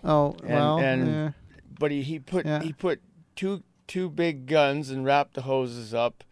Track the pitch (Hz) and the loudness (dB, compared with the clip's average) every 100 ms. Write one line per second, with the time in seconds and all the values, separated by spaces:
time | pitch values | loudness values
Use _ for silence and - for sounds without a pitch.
0 | 170 151 143 - - 147 147 156 135 131 | 2 4 2 -2 0 2 4 2 2 2
1 | 151 151 156 - - - - - 147 143 | 0 0 -4 -6 -16 -20 -16 -4 -2 -2
2 | 135 160 131 185 156 151 160 147 180 151 | -4 -8 -4 -2 0 -2 -4 -4 -4 -4
3 | _ _ _ - 190 196 - _ - 180 | _ _ _ -6 -4 -4 -10 _ -10 -6
4 | 185 147 170 143 127 156 143 143 135 135 | -4 -2 -2 -2 2 4 4 2 -4 -4
5 | 131 143 143 - 131 135 127 120 110 117 | 2 2 2 -4 -2 0 -2 -6 -6 -2
6 | 120 - - | -2 -2 -20